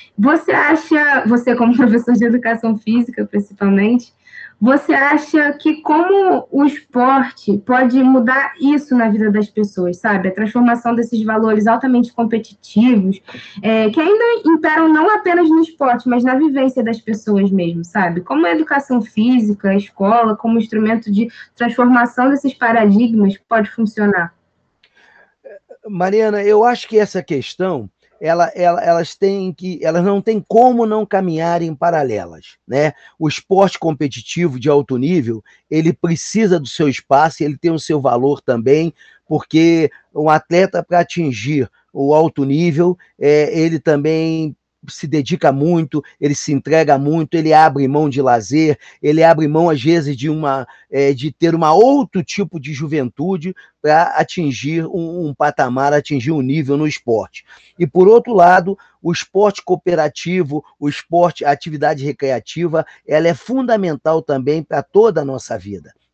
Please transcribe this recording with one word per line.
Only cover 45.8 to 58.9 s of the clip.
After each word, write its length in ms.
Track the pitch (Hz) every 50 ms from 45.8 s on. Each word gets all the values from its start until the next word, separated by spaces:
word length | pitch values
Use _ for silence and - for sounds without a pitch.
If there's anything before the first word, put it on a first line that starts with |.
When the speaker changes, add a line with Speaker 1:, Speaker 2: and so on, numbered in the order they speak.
| 160 135 - 151 - - _ _
Speaker 2:
ele 140 | 143 143 143
se 180 | - - - 147
entrega 460 | 135 - - 151 160 160 147 143 135
muito, 360 | 139 143 156 165 160 139 -
ele 180 | 165 156 156 151
abre 340 | 156 160 160 135 143 139 131
mão 200 | 139 147 156 147
de 140 | 120 135 135
lazer, 560 | 127 120 117 107 92 127 156 160 156 139 - - - - _ -
ele 200 | 147 151 165 165
abre 240 | 165 165 156 160 147
mão, 220 | 151 160 170 175
às 120 | 160 139 113
vezes, 340 | 156 170 170 147 143 147
de 120 | 113 123 156
uma, 380 | 151 156 156 143 135 135 123 - - - _ _
é, 220 | - 135 139 139 143
de 180 | 120 123 156
ter 240 | - - 170 165 165
uma 180 | 165 165 151 156
outro 500 | 180 220 262 285 285 247 - - 190 151
tipo 360 | - - - 202 160 - 165
de 140 | 127 143 156
juventude 800 | 123 160 151 147 151 131 120 - - 147 185 190 175 147 185 185 - - _ _ _
pra 240 | - 151 151 160 175 - -
atingir 680 | 151 165 - - 185 170 147 127 101 110 143 160 165 160
um, 420 | - - 180 165 165 170 180 175 151
um 60 | 139
patamar, 580 | - 151 147 143 - 139 123 123 131 135 143 147
atingir 400 | 147 139 - 151 135 113 143 165
um 80 | 151 131
nível 340 | 127 139 160 147 127 143
no 100 | 143 151
esporte. 580 | 151 143 - - 120 117 107 92 - _ - - _ - - _ _ _ -
E, 80 | 170
por 220 | 139 - 175 185 196
outro 260 | 220 240 240 240 240
lado, 420 | 190 170 175 180 185 170 185 196 - _ _